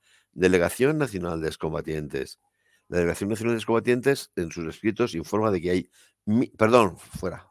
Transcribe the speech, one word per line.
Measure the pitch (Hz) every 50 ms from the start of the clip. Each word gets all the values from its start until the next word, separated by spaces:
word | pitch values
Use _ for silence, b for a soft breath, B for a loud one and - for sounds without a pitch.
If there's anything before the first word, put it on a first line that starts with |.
| b b b b b b
Delegación | - - 92 92 92 87 85 85 - - 127 147 156
Nacional | 151 139 110 104 90 87 87 82 80
de | 80
Excombatientes. | 76 - - - 80 78 76 76 80 78 78 73 67 - 67 65 - - - _ _ _ _ _ _ _ _ _
La | - -
Delegación | 87 85 85 82 - 101 101
Nacional | 113 104 110 117 117
de | 110
Excombatientes, | 101 - 117 110 101 120 123 127 110 139 139 - - - _
en | 92 85 80
sus | - 87 80
escritos, | 80 78 - - 107 101 113 123 113 82
informa | 82 82 - 101 107 110 110
de | 95 82
que | 80 87
hay | 92 92 - b b b b b b _ _
mi-, | 104 107 123 - -
perdón, | - - 110 110 123 120 107 87 78
fuera, | - - - - - 95 87 78 - - _